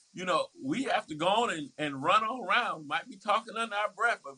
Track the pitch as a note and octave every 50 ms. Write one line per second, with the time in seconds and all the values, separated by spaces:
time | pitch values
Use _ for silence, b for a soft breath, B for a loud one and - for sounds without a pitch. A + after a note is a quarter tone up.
0 | _ _ - - F#3 F3+ E3 D3+ - - _ - - C3 F3 B3 C4+ A3 - G#3+
1 | - - D#3+ D3 E3 F#3 G3+ A3+ A#3+ G#3+ F3+ D#3 D3 B2+ _ - D3+ D3 C#3 C3+
2 | C#3 E3+ G3 G#3+ A3 A3 B3+ B3+ G3 F3+ G#3 A#3+ A#3 G3 D#3+ D#3+ D3+ C#3 D3+ E3+
3 | F3+ B3 G#3+ F#3+ - G#3+ G3+ A3+ A3+ A3 G3 A3+ A3+ A3+ G3+ G#3 G#3+ G#3 G3+ G3+
4 | A3+ A#3+ G#3 - - C#3 C#3